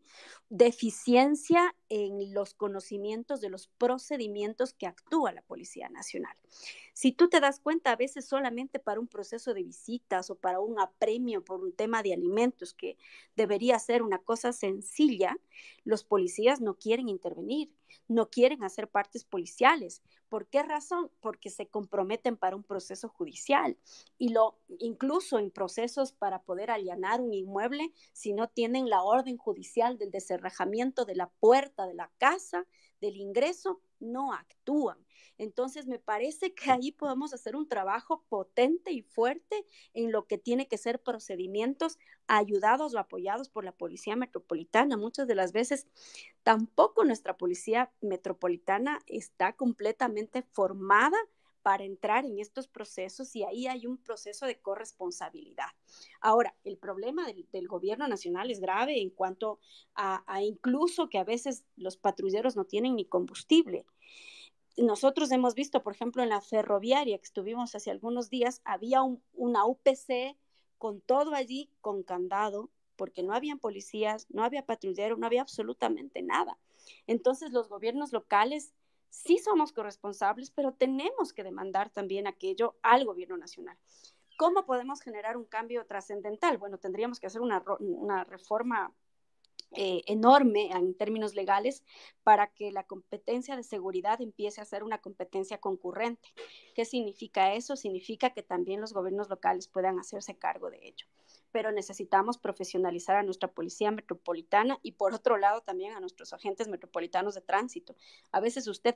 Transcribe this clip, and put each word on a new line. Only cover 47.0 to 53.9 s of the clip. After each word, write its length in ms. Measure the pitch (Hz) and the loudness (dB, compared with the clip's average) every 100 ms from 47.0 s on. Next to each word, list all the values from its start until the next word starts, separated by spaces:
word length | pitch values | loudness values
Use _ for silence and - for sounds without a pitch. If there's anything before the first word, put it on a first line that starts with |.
nuestra 320 | 320 220 - - | 4 4 -4 -4
Policía 560 | 180 180 - 226 254 _ | -2 -2 0 0 0 _
Metropolitana 1000 | 208 185 185 180 180 175 - 202 269 294 - | -4 -4 -6 -4 -2 -2 0 0 0 -4 -6
está 460 | 220 - - 185 | -10 -10 -2 -2
completamente 920 | - 240 - 208 220 247 214 220 254 | 2 -2 0 -2 0 -2 -2 -4 -6
formada 760 | - - 190 196 190 208 269 415 440 _ _ _ | -6 0 0 0 6 6 8 4 -2 _ _ _
para 220 | 196 196 196 | 0 0 -2
entrar 400 | 190 208 226 277 | -6 0 0 0
en 140 | 202 | -6
estos 280 | 208 269 254 | -8 -12 -12
procesos 680 | - 214 - 185 - 254 233 | -14 -12 -10 -10 -10 -12 -8
y 60 | |
ahí 240 | 185 220 254 | -6 -4 -6
hay 200 | 254 | -6
un 100 | 240 | -8